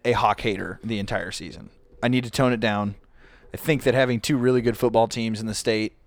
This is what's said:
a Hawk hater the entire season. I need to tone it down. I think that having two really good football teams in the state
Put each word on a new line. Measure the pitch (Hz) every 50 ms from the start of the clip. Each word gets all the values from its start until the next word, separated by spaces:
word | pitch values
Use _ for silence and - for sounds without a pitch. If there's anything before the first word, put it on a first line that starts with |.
| -
a | 123 117
Hawk | - - 110 101 -
hater | - 117 98 95 92 90 90 - -
the | 113 113 101
entire | 98 - 113 95 87 92
season. | - - 90 85 - 80 - - _ _ _ _ - -
I | - 120
need | 127 127 123
to | 117
tone | - - 135 127 123
it | 110
down. | 117 110 104 104 104 101 101 - - _ _ - - - - - - - -
I | -
think | - - 151 135 -
that | 135 120
having | 131 135 127 123 113
two | - - 151 127
really | 120 127 127 123
good | 113 120 110 -
football | 131 120 110 113 113 107
teams | - 120 113 113 110 104
in | 113 113
the | 104
state | - - 123 110 110 110 107 - _ _